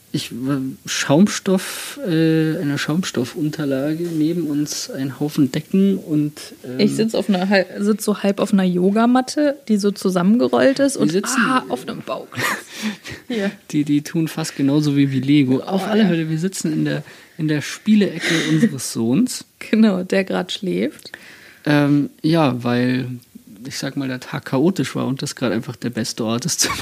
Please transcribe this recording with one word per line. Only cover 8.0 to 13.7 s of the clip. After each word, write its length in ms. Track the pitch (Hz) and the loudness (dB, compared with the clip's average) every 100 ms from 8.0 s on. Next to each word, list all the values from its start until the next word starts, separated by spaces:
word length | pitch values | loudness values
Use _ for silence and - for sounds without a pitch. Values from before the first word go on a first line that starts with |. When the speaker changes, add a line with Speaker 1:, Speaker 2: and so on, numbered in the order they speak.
| - | 0
Speaker 2:
so 160 | 196 | 0
halb 180 | 196 196 | 0 0
auf 140 | 208 | 2
einer 80 | 196 | 2
Yogamatte, 920 | 185 175 185 214 240 254 262 302 294 285 - | 2 2 2 4 4 2 0 0 0 0 -2
die 80 | 208 | 0
so 140 | 202 | 0
zusammengerollt 880 | 196 190 180 185 240 254 240 262 269 | 0 0 2 4 4 4 4 4 4
ist 160 | 277 | 2
Speaker 1:
Wir 80 | - | 2
Speaker 2:
und, 80 | 151 | 2
Speaker 1:
sitzen 260 | 180 - 262 | 2 0 0
Speaker 2:
ah, 200 | 254 262 - | 2 0 -2
auf 180 | - - | -8 -8
einem 140 | 151 | -10
Bauklotz. 420 | - - - 123 - - - - | -8 -10 -10 -6 -4 -4 -10 -8
Speaker 1:
<laughs> 440 | 214 190 - - - | -8 -8 -14 -14 -6
Speaker 2:
Hier. 220 | 233 196 202 - | -4 -4 -6 -4